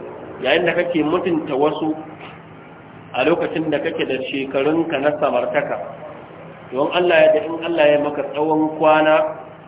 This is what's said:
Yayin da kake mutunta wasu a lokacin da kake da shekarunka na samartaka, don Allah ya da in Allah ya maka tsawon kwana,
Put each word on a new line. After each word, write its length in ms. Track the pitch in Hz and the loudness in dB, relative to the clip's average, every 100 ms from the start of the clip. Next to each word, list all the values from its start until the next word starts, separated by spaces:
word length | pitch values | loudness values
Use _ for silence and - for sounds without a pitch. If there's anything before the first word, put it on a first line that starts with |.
| - - - - | -14 -14 -14 -6
Yayin 280 | 123 160 175 | 0 2 2
da 80 | |
kake 280 | 165 175 160 | 0 0 0
mutunta 520 | 151 175 185 160 143 135 | 0 0 0 -2 -2 0
wasu 400 | 147 156 160 156 - - - - - - - - - - - | 0 0 -4 -4 -10 -16 -16 -18 -20 -20 -20 -20 -20 -20 -8
a 140 | 127 139 | 0 2
lokacin 440 | 170 156 165 156 | 2 0 -2 -2
da 100 | 143 | -2
kake 260 | 160 - 139 | -2 -4 -4
da 160 | 127 - | -4 -4
shekarunka 680 | 139 135 139 139 165 165 147 | -6 -4 0 2 2 0 0
na 140 | 143 147 | 0 0
samartaka, 600 | 143 123 123 147 - 113 - - - - - - - - - | 0 0 0 0 -2 -4 -8 -12 -16 -16 -18 -18 -18 -18 -8
don 220 | 127 156 | -2 0
Allah 260 | 170 175 165 | 2 4 6
ya 120 | 156 | 6
da 80 | 156 | 4
in 140 | 156 160 | 0 -6
Allah 260 | 170 165 147 | -2 2 4
ya 120 | 147 | 4
maka 220 | 147 147 | 2 -4
tsawon 540 | 139 147 156 156 156 - | -6 -2 0 2 0 2
kwana, 640 | 156 156 156 156 - - - - | 4 6 6 4 2 -4 -14 -20